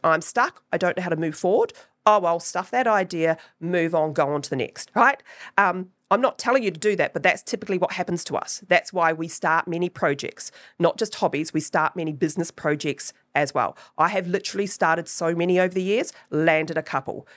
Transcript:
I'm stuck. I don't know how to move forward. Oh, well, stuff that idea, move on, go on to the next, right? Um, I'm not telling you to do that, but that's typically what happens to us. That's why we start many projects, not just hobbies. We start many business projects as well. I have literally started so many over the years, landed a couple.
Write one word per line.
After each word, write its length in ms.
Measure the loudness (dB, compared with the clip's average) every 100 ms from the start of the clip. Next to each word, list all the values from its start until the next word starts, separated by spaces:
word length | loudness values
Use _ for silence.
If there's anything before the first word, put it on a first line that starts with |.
I'm 180 | 2 2
stuck. 420 | 0 0 0 -2 _
I 60 | -2
don't 180 | 0 0
know 60 |
how 80 | -2
to 60 | -2
move 200 | -4 -2
forward. 360 | 2 2 0 -4 -20 _
Oh, 140 | 4 4
well, 220 | 4 -2
stuff 300 | -4 -6 -4
that 160 | 0 2
idea, 520 | 2 0 0 0 0 -6 -10
move 340 | -4 0 0
on, 180 | 0 0
go 200 | 0 0
on 100 | 0
to 80 | -4
the 60 | -4
next, 340 | -4 -6 -4
right? 280 | 2 4 2 -6 -20 -6 2
Um, 340 | 2 2 -6 _ 0
I'm 120 | 2
not 160 | 2 0
telling 240 | 0 0
you 80 | 0
to 100 | -2
do 160 | 0 0
that, 160 | 0
but 100 | 0
that's 200 | 0 0
typically 340 | -2 -8 -4 -2
what 160 | -2
happens 320 | -2 -4 -4
to 120 | -2 -4
us. 260 | -6 -6 2
That's 280 | 2 2
why 180 | 0 0
we 160 | 0 -4
start 400 | -2 0 0 0
many 220 | -2 -2
projects, 600 | 0 0 0 -6 -8 -10 -10 -14 0
not 180 | 0 2
just 200 | -4 0
hobbies. 360 | 0 0 -2
We 80 | -2
start 360 | 0 0 0 -2
many 160 | -6
business 380 | -2 -2 -2 -4
projects 640 | -4 -2 -2 -2 -4 -6 -10 _
as 180 | -2 -2
well. 240 | 0 -2 -4 -10 0
I 100 | 0
have 180 | 0 -2
literally 400 | -4 -4 -4 -4
started 400 | 0 2 2 -2
so 280 | -2 -2
many 260 | 0 2 4
over 140 | 2
the 80 | 0
years, 320 | 0 0 -2 -8 -4
landed 480 | 0 2 2 0 -4
a 40 |
couple. 440 | -4 -4 -4 -10 -12